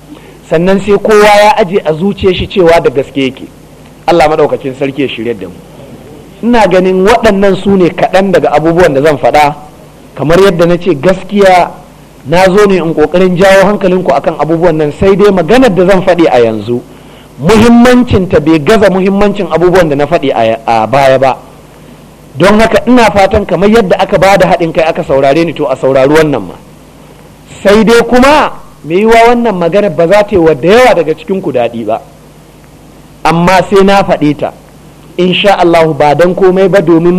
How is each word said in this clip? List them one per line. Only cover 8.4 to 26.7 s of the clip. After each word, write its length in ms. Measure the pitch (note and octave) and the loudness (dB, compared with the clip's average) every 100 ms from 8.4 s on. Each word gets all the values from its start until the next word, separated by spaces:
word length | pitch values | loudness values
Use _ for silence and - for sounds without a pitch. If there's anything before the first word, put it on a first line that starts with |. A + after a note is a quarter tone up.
| C#3+ | 0
abubuwan 420 | D3+ D#3+ E3 F3 | 0 0 2 2
da 80 | C3+ | 2
zan 160 | D#3 C#3 | 0 0
faɗa. 380 | A#2+ C#3+ D3 D3 - - - - - | 0 2 0 -2 -14 -20 -20 -20 -20
Kamar 240 | - C#3 F3 | -8 -2 2
yadda 260 | G3 E3+ E3+ | 2 2 0
na 100 | F3 | 0
ce 160 | G3 | -2
gaskiya 800 | C#3+ F#3 F#3+ - G3+ F#3+ F3+ D#3+ - - - - - - | -2 -2 -2 -4 0 2 2 0 -6 -20 -20 -20 -18 -4
na 180 | E3+ F#3+ | 0 2
zo 200 | F#3+ G3+ | 2 2
ne 100 | F#3+ | 0
in 160 | D#3+ | -2
ƙoƙarin 420 | D3+ D3+ F3+ F#3 F3 | -2 -2 0 0 2
jawo 280 | G3 G3 F#3+ | 2 4 2
hankalinku 460 | G#3 F#3+ F#3 F#3 | 0 -2 -2 -2
akan 220 | C#3 F3+ D3 | -2 -4 -4
abubuwan 380 | D3+ E3 F3 D#3 | -4 0 0 0
nan, 140 | D3 | -4
sai 240 | - G3 G3 | -2 0 2
dai 160 | G#3 | 2
maganar 420 | F#3 D#3 B3 C4 | 2 0 2 2
da 120 | F3 F3+ | 2 2
zan 140 | F#3+ | 2
faɗi 240 | F#3 E3+ D#3 | 0 0 2
a 100 | B2 | 2
yanzu 420 | A#2 A2 G#2 B2 - - - - - - | 0 -2 -6 -8 -8 -20 -20 -20 -20 -6
muhimmancinta 1000 | D3+ G#3+ A#3 A#3 B3 B3 B3 G#3 F3+ F3 | 0 2 4 4 4 2 2 -2 0 -2
bai 200 | D3 D#3+ | 0 0
gaza 300 | C#3 A3 G3+ | 2 2 2
muhimmancin 560 | F#3+ F#3+ G3 G3+ G3 E3+ | 0 0 0 -2 -2 -4
abubuwan 400 | D#3+ F3+ F3+ E3 | 0 2 2 0
da 60 | C#3+ | -2
na 100 | C#3+ | -2
faɗi 260 | E3+ C3+ A#2 | -2 -2 -2
a, 240 | A2+ A2+ - | -2 -2 -2
a 220 | A2+ A2 | -2 0
baya 300 | C3+ C3+ C3 | 0 2 2
ba. 200 | C3 - - - - - - - - - - C3 | 0 -2 -10 -20 -20 -20 -20 -20 -20 -20 -20 -2
Don 240 | F#3 G#3 | 0 2
haka 240 | A3 A3 A#3 | 0 0 0
ina 220 | B3 G#3+ | 2 2
fatan 340 | G3+ G3 G#3+ G3 | 2 0 -2 -2
kamar 240 | E3+ G3+ | -2 2
yadda 260 | A#3 F#3 G3 | 2 0 -2
aka 180 | F#3+ F#3+ | -2 0
ba 160 | F#3+ G3 | 2 2
da 100 | F3 | 2
haɗin 220 | F3 E3 | 0 -2
kai 100 | E3+ | -2
aka 200 | D#3+ E3 | -2 -4
saurare 420 | D#3 C3+ C#3 D3+ E3+ | -4 0 0 0 -2
ni 80 | |
to 120 | C3 C#3+ | -4 -6
a 100 | C3 | -2
saurari 320 | C3 C3+ C3+ | 0 0 2
wannan 320 | D#3 D#3 B2+ F2+ | 2 0 -2 -8
ma. 80 | - - | -16 -20